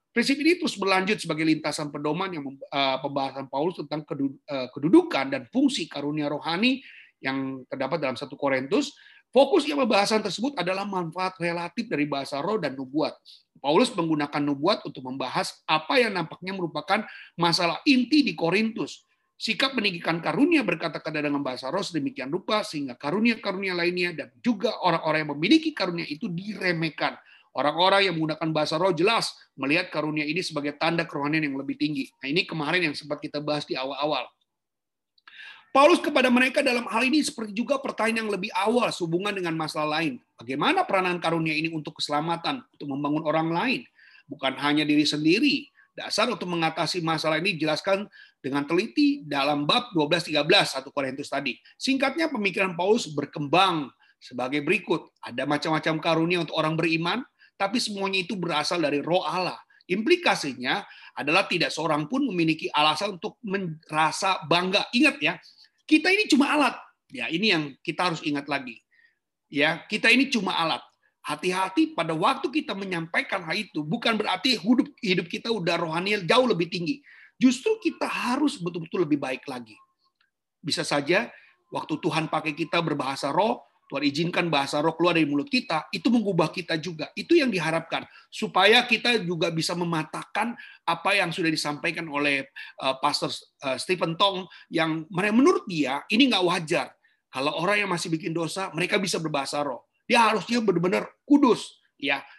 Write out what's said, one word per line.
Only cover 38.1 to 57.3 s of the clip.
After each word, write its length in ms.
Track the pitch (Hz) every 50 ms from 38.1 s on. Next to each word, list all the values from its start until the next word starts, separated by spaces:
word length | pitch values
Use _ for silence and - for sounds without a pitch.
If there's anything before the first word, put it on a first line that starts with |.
| 226 226 220
yang 80 | 214
lebih 160 | 202 180 196 - -
awal 320 | 185 202 220 233 247 214 165
sehubungan 480 | - - 175 160 165 180 202 208 196
dengan 160 | 196 180 165
masalah 480 | 160 160 156 147 - 156 151 151 151 160
lain. 160 | 165 143 123 - _ _ _ -
Bagaimana 480 | 117 123 135 147 180 262 349 381 - -
peranan 320 | 202 190 185 180 180 170
karunia 320 | 170 165 165 165 160 160
ini 160 | 151 151 160 165
untuk 320 | 165 156 147 170 - -
keselamatan, 640 | - - 147 151 160 170 170 160 175 156 139 120 - _
untuk 160 | _ - 151 143
membangun 320 | 135 143 147 143 151 156 165 151
orang 240 | 151 160 160 165
lain, 280 | 165 175 220 247 214 123 - _ _ _ - - - - _
bukan 320 | - 135 - 135 131 131
hanya 320 | 131 143 147 147 151 151 147
diri 160 | 147 151 147
sendiri. 640 | 143 156 151 151 160 180 233 294 269 143 123 - _ _ _ _ _ -
Dasar 320 | - 170 165 - 202 226 240
untuk 200 | 202 - 202 180
mengatasi 520 | 170 170 165 160 160 170 160 - - 180
masalah 400 | 160 165 160 151 - 156 156 156
ini 160 | 180 208 175
dijelaskan 480 | 143 156 156 156 - - 190 196 196 208 - - - - - _ _ -
dengan 240 | 131 139 143 143 147
teliti 560 | 170 185 220 - - 302 294 285 - - 156
dalam 400 | 147 143 139 139 147 147 147 147
bab 240 | 156 214 247 240 - 190
dua 80 | 160 147
belas 240 | 147 175 170 165 175
tiga 160 | 151 147 147
belas 320 | 160 202 196 - - -
satu 160 | 135 - 135
Korintus 400 | - 143 135 131 127 147 143 -
tadi. 240 | 139 143 143 127 113 - - - _ -
Singkatnya, 480 | - 262 269 254 277 277 277 330 330 302
pemikiran 480 | 269 220 202 190 165 214 190 190 170
Paulus 320 | 170 180 202 226 240 - 160
berkembang 800 | 147 147 147 - - 160 147 139 160 180 196 190 165 156 135 113 _ _ _ _ _ _
sebagai 400 | - - 131 123 127 131 143 147
berikut. 480 | 143 156 208 208 - 220 170 - - - _ - -
Ada 240 | - 120 131 131 143
macam-macam 460 | 147 147 - 160 156 151 - 165 160
karunia 480 | 156 180 170 160 160 165 175 180 175 156
untuk 80 | - - 160
orang 160 | 156 156 160
beriman, 480 | 160 165 165 160 160 170 170 208 247 - _